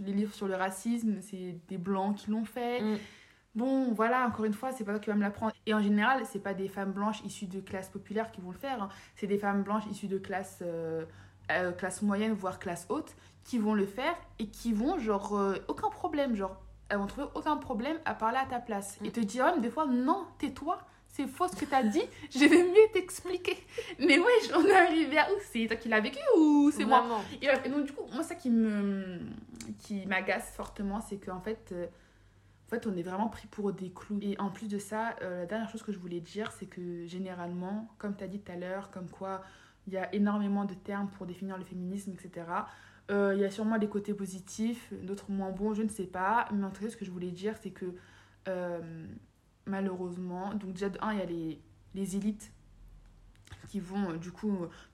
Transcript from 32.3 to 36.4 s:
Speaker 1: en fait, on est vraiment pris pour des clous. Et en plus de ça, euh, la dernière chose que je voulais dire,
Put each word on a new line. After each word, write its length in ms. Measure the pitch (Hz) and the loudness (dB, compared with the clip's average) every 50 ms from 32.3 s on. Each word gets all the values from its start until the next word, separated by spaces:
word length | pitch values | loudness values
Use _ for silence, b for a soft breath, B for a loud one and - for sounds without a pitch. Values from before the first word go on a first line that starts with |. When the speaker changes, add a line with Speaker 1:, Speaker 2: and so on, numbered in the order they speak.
| b b b b b b b | b b b b b b b
Speaker 1:
en 40 | - | -6
fait, 180 | 226 226 226 226 | -6 -4 -2 -2
on 80 | 190 | -4
est 80 | 175 165 | -2 -4
vraiment 240 | 180 180 190 214 220 | -4 -2 -2 -2 -2
pris 180 | - - - | -4 -8 -16
pour 260 | 208 - - 202 196 | -14 -8 -4 -2 -2
des 200 | 180 - 185 180 | -2 -4 -8 -10
clous. 260 | - - - - 208 202 | -10 -12 -8 -6 -4 -4
Et 120 | 202 202 196 - | -2 -2 -2 -2
en 100 | 202 196 | -2 -4
plus 160 | 185 - 226 | -4 -6 -6
de 120 | 208 202 196 | -6 -4 -6
ça, 360 | 196 - 214 214 226 233 - - | -6 -4 -4 -4 -4 -4 -4 -6
euh, 200 | - 185 180 180 | -6 -6 -4 -4
la 40 | 175 | -4
dernière 220 | 170 208 226 226 202 | -4 -4 -4 -4 -6
chose 140 | - 220 - | -8 -10 -8
que 80 | - | -8
je 80 | 196 180 | -8 -8
voulais 180 | 175 175 170 175 | -6 -6 -6 -8
dire, 320 | 165 - - 202 | -8 -8 -6 -6